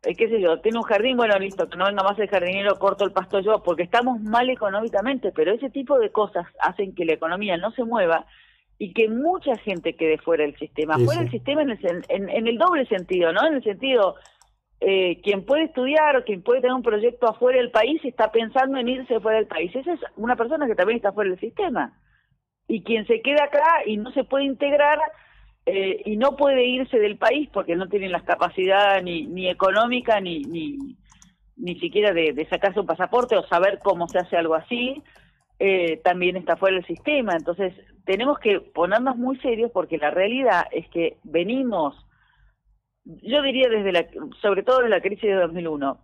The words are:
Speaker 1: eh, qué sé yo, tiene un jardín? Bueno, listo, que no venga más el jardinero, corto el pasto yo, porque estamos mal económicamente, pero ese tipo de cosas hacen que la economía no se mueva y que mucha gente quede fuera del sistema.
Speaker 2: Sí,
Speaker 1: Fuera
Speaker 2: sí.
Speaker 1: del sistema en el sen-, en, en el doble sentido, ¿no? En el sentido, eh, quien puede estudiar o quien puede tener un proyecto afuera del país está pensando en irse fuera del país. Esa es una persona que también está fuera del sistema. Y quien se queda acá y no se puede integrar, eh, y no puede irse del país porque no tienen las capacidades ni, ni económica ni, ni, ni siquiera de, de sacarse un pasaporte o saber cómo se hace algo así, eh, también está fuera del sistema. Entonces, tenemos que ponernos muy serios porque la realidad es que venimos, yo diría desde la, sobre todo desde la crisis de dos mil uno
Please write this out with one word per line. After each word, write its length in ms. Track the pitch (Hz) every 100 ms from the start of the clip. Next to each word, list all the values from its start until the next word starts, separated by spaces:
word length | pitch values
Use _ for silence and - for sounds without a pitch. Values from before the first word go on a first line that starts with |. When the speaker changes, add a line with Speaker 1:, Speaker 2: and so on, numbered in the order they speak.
Speaker 1:
eh, 120 | - 180
qué 140 | 220
sé 100 | 226
yo, 220 | 180 160
tiene 160 | 214 226
un 60 | -
jardín? 320 | 202 233 254
Bueno, 200 | 233 202
listo, 280 | 190 185 160
que 80 | 170
no 100 | 190
venga 160 | 202
más 140 | 190 202
el 100 | 196
jardinero, 500 | 202 175 190 202 196
corto 240 | 196 190
el 80 | 202
pasto 300 | 196 185 196
yo, 200 | 190 214
porque 200 | - 165
estamos 380 | 175 233 247 240
mal 280 | 214 233 254
económicamente, 840 | 254 208 196 226 196 214 277 196
pero 180 | 175 160
ese 180 | 220 269
tipo 300 | - 254 277
de 100 | 220
cosas 340 | - 208 185 175 -
hacen 340 | 156 175 196 180
que 80 |
la 100 | 170 156
economía 420 | 160 180 208 170
no 140 | 196
se 120 | 233
mueva 420 | 226 226 180 165 - _ _ _ _ _
y 160 | 208
que 160 | 175 220
mucha 480 | 226 294 370 - 226
gente 400 | - 185 165 160
quede 220 | 160 156
fuera 240 | - 165 151
del 120 | 143
sistema. 380 | 151 - 151 151
Speaker 2:
Sí, 80 | 120
Speaker 1:
Fuera 140 | 120
Speaker 2:
sí. 60 | 120
Speaker 1:
del 60 |
sistema 320 | 123 - 302
en 60 | 285
el 80 | 226
sen-, 240 | 185 175 -
en, 220 | 185 196
en 180 | - 226
el 100 | 233
doble 280 | 349 339 247
sentido, 480 | 196 175 185 165
¿no? 120 | 180 285
En 100 | 294
el 80 |
sentido, 520 | 226 190 269 247 190 - - _ _ _ _ _
eh, 380 | 190 196 185 170
quien 240 | 196 202 180
puede 180 | 285 320
estudiar 500 | - 254 302 311 269
o 80 |
quien 180 | 247 196
puede 180 | 175 247
tener 120 | 247 254
un 60 |
proyecto 440 | 240 214 233 240 233
afuera 300 | 220 247 254
del 140 | 233
país 280 | 214 226 311 277
está 260 | - 220
pensando 460 | 226 226 262 262 269
en 100 | 240
irse 320 | 262 262 226
fuera 180 | 208 220
del 100 | 220
país. 280 | - 170 247
Esa 160 | 269
es 60 | 339 - -
una 220 | 220 240
persona 280 | 233 311 285
que 100 | 208
también 200 | 185 233
está 160 | 208
fuera 180 | 196 208
del 100 | 185
sistema. 580 | 220 - 381 226 131 _ _ _ _ _ _ _ _
Y 140 | 220
quien 220 | 175 226 208
se 160 | 226
queda 220 | 226 294
acá 220 | 285 294 311 330 226
y 120 | 214
no 140 | 226
se 120 | 254
puede 220 | 254 269 277
integrar, 520 | 269 285 285 285 302 311 311 _ _ - _ -
eh, 360 | 190 190 - -
y 100 | 208
no 200 | 262 277
puede 280 | 285 269 247
irse 320 | 254 254 247
del 200 | 208 208
país 300 | 226 269 302
porque 240 | - 185 170
no 140 | 185
tienen 220 | 202 190
las 100 | 175
capacidades 800 | - 175 175 185 185 190 202 196
ni, 240 | 180 170 156
ni 220 | 175 185
económica 720 | 180 190 196 233 247 240 214
ni, 180 | 185 165
ni, 380 | 143 165 151 143 139 - _ _ - _ _ _
ni 200 | 175 175
siquiera 320 | 175 202 208
de, 200 | 170 160
de 160 | 139 156
sacarse 320 | - 196 190
un 80 | 175
pasaporte 480 | 214 185 240 247 208
o 60 | -
saber 300 | 175 190 196
cómo 240 | 202 175 170
se 100 | 185
hace 180 | 175 180
algo 180 | 165 160
así, 480 | 156 240 247 277 - - _ _ _ _
eh, 380 | 196 190 170 160
también 340 | - 180 180 180
está 180 | 175 165
fuera 220 | 190 190
del 80 | 175
sistema. 460 | 170 - 302 220 170
Entonces, 380 | - 175 190 180 - _ -
tenemos 340 | 190 254 285
que 220 | 220 196
ponernos 560 | - - 180 208 254 247
muy 200 | 247 262
serios 300 | 277 226 233
porque 260 | 185 170 165
la 120 | 147
realidad 540 | 156 196 247 262 180 160
es 160 | - 165
que 280 | 170 165 -
venimos, 720 | - 160 175 254 254 196 147 139 _ _ _ _ _ _ _ _ _ _ -
yo 360 | 165 - 277
diría 280 | 277 254 262
desde 220 | 226 196
la, 140 | 175 165 - 156 -
sobre 220 | 208 190
todo 140 | 196 254
desde 120 | 240
la 120 | 196
crisis 220 | 190 196 220
de 60 | 196
dos 160 | 175
mil 140 | 170 165
uno 320 | 151 139 127